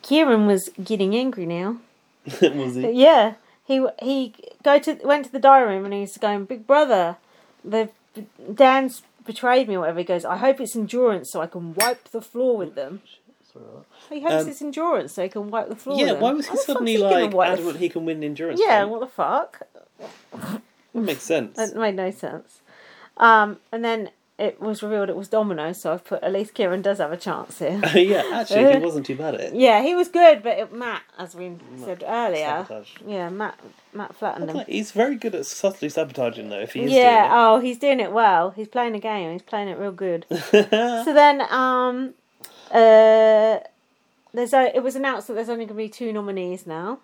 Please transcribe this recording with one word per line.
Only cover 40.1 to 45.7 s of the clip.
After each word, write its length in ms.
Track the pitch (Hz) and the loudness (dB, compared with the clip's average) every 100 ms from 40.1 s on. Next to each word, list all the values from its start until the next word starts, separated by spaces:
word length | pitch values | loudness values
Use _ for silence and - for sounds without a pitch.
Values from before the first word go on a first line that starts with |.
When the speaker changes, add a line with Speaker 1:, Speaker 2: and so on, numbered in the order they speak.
| 170 170 | -6 -6
Speaker 2:
<laughs> 220 | 165 - | -10 2
Speaker 1:
So 600 | 208 202 214 240 240 - | 2 4 0 -2 -4 2
then, 300 | 294 294 277 - | 6 6 4 -2
um, 640 | 254 254 254 254 247 262 _ _ _ - - - | 0 0 0 -2 -4 -8 _ _ _ -20 -20 0
uh, 840 | 226 226 220 220 220 220 220 220 214 - _ _ _ _ _ _ | 6 10 10 8 8 6 6 4 0 -6 _ _ _ _ _ _
there's 220 | 233 240 | -8 0
a, 200 | 269 254 | 2 2
it 80 | 254 | 0
was 140 | 262 262 | -4 -4
announced 320 | 269 240 - | -4 -6 -8
that 60 | |
there's 160 | 220 220 | -8 -6
only 160 | 233 | -8
gonna 100 | 220 | -10